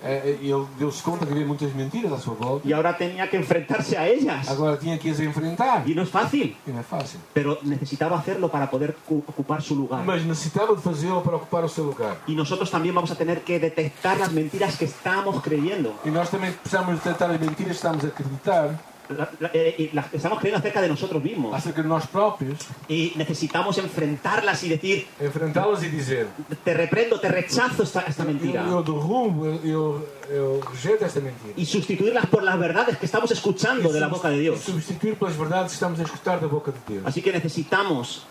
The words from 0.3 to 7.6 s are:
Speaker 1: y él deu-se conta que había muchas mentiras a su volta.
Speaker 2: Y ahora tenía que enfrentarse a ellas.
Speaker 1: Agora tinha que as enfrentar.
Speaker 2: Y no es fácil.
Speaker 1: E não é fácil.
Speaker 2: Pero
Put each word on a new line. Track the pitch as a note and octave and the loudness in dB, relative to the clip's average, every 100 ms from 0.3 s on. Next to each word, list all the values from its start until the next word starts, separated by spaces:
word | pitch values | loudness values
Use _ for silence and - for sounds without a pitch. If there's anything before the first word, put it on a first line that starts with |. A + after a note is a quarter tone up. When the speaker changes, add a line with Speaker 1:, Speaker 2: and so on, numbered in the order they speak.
| C#3 | -2
Speaker 1:
y | C#3 | 0
él | C#3 C#3 C3 | 0 -2 -2
deu-se | D3 C#3 | -4 -2
conta | - E3+ D#3 | -4 -2 -2
que | |
había | D3 C#3+ | 0 0
muchas | C#3+ D3 C3+ | -2 -2 -2
mentiras | C3+ A3+ A3 | -4 -2 -2
a | C3+ | -2
su | A#2+ A2 | -6 -4
volta. | A#2+ C#3 D3 | -2 -2 2
Speaker 2:
Y | |
ahora | D3+ E3 F3 | 2 2 2
tenía | F3 F#3 F#3+ | -2 -2 0
que | F#3+ | 0
enfrentarse | C#3+ E3+ D#3 - - G3 | 2 2 2 -2 0 0
a | E3 | 4
ellas. | B3+ C4+ C3+ C3+ | 4 4 0 -2
Speaker 1:
Agora | C#3 D3+ C#3+ | 0 2 2
tinha | D#3+ D#3+ | 0 -2
que | D#3+ | -2
as | D3 | 0
enfrentar. | D3+ D3 D#3+ E3+ B3 A3 C3 | 0 0 -2 0 2 4 2
Speaker 2:
Y | D#3+ | 0
no | |
es | F#3 | 2
fácil. | F#3+ G#3+ C#4+ G3+ - - | 0 2 2 0 -4 -8
Speaker 1:
E | |
não | A#2+ | -8
é | |
fácil. | A#2+ E3 C3 F3 - | -4 -6 -6 -10 -2
Speaker 2:
Pero | - C#3+ C#3+ | 0 0 0